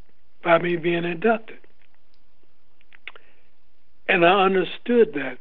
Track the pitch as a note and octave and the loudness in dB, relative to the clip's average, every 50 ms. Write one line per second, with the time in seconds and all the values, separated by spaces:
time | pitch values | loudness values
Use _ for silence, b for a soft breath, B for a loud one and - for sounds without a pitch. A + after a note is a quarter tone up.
0 | - - - - - - - - - F3 E3+ E3 E3+ F3 F3 E3 D3+ F3 E3+ E3+ | -12 -12 -12 -12 -12 -12 -10 -2 2 4 4 4 4 2 0 0 0 0 0 0
1 | E3+ F3 F3 E3 F#3 A3+ A3+ A3 - - - - - - - - - - - - | 0 -2 -2 2 2 2 2 2 -2 -8 -12 -12 -12 -12 -12 -12 -12 -12 -12 -12
2 | - - - - - - - - - - - - - - - - - - - - | -12 -12 -12 -12 -12 -12 -12 -12 -12 -12 -12 -12 -12 -12 -12 -12 -12 -12 -12 -12
3 | - - - b b b b b b b b b - - - - - - - - | -12 -12 -12 b b b b b b b b b -12 -12 -12 -12 -12 -12 -12 -6
4 | - - G3 F3+ E3+ E3+ F#3+ G3+ F#3+ F#3+ F#3+ F#3 F3 - - - - - A#3+ A#3+ | -2 2 4 6 6 8 8 8 6 6 6 4 2 0 -2 -6 0 4 6 6
5 | A3 - C#3+ C#3+ C3+ C3 B2+ - | 6 6 4 -2 -4 -6 -6 -8